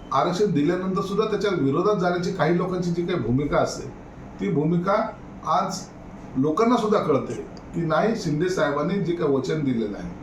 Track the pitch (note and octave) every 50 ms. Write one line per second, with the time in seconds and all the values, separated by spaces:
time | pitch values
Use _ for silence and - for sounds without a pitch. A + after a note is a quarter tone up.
0 | - - - C#3+ D#3 F3 E3+ - G#3+ F#3 D3 C#3+ D3 E3+ F3 F3+ F#3+ F#3+ F3+ -
1 | - - G3 G#3+ A3 - G3+ - G#3 G3+ F3+ D3+ C3+ C3+ C#3+ E3+ F#3 G#3 G#3 E3+
2 | F3+ F3+ F3+ F3 F3 G3 - - F3 E3+ F3 F3 F3 F3+ F#3 F3 E3 F3 E3 F3
3 | F3 F#3+ F3+ D3+ A#2 A2+ B2 C#3 D3+ - E3+ D3+ - - - - - - - -
4 | - - - - - - - - F#3+ G3 D3+ C#3 D#3 E3+ F3 E3+ F3 G3 G3+ A3
5 | - - - - - - - - - D3+ D#3+ - F#3+ - - - - - - -
6 | - - - - - - - C3 C#3 D#3 D#3 G#3+ A3+ A#3+ B3+ - G#3+ G3+ G3+ -
7 | - D3+ C#3 B2 - - - - - - - - - - - E3+ E3+ D#3 D#3 D#3+
8 | F#3 A3 A#3 - - D#3+ D3 D3+ F3+ F3+ - D#3+ D3+ C#3+ C#3 D3 D#3+ F3 G3+ G3+
9 | E3 E3+ E3+ - E3 C#3+ C3+ C3 - C3+ D#3 D#3 C#3 C3 A#2+ A2+ A2 G#2 G2 F2+
10 | F2+ F2 E2+ -